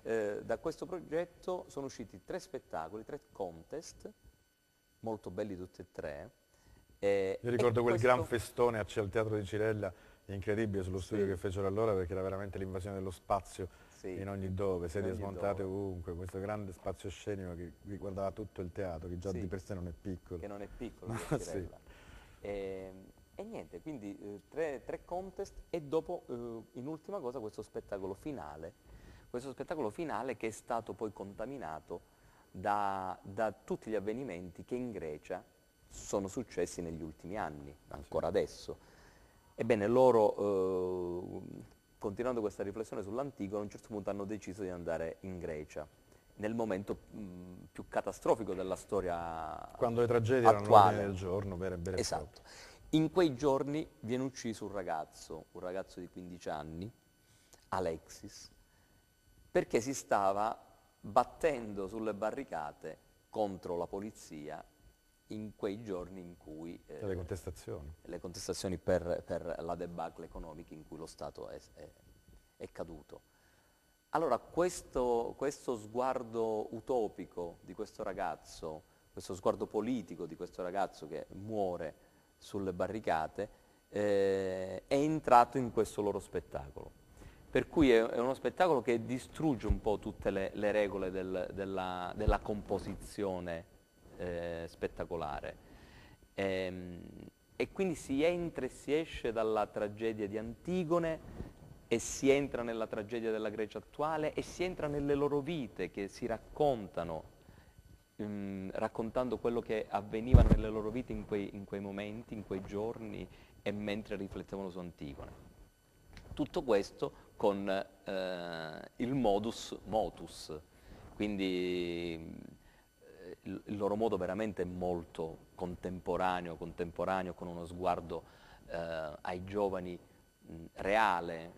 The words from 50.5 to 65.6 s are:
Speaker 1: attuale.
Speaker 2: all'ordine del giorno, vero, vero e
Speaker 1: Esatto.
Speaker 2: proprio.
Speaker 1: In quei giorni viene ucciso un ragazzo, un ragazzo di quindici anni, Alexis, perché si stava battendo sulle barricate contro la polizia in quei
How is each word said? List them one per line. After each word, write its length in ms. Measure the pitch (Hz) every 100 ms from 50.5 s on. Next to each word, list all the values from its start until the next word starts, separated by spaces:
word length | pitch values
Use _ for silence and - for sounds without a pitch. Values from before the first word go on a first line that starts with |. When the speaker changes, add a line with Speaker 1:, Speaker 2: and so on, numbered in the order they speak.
| 104
Speaker 1:
attuale. 180 | 104 107 95
Speaker 2:
all'ordine 180 | 104 101
del 80 | 92
giorno, 400 | 95 98 98 87
vero, 180 | 92 90
vero 200 | 90 92
e 20 |
Speaker 1:
Esatto. 240 | 110 76
Speaker 2:
proprio. 200 | 76 - - - - - -
Speaker 1:
In 200 | 156 156
quei 240 | 185 165 123
giorni 500 | 143 135 139 151 - -
viene 240 | 110 127
ucciso 400 | 135 - 117 104 101
un 60 |
ragazzo, 760 | 98 87 80 76 - - 80 -
un 80 | 87
ragazzo 400 | 90 95 92 -
di 80 | 87
quindici 400 | 92 90 87 92
anni, 420 | 76 78 82 107 - _ _ _ - _ - -
Alexis, 800 | 95 87 80 - - 101 - - - _ _ _ - _ _ - - -
perché 300 | 180 185 120
si 120 | 123
stava 640 | 135 - 107 98 101 110 - - - _ _
battendo 880 | 110 123 123 - 160 127 107 98 95
sulle 260 | 110 110
barricate 840 | 101 107 123 131 82 76 - 80 - _ _ -
contro 480 | 110 104 92 92 85
la 100 | 85
polizia 760 | 98 107 - - 78 73 78 - _ - _ _ _ -
in 240 | 107 107
quei 260 | -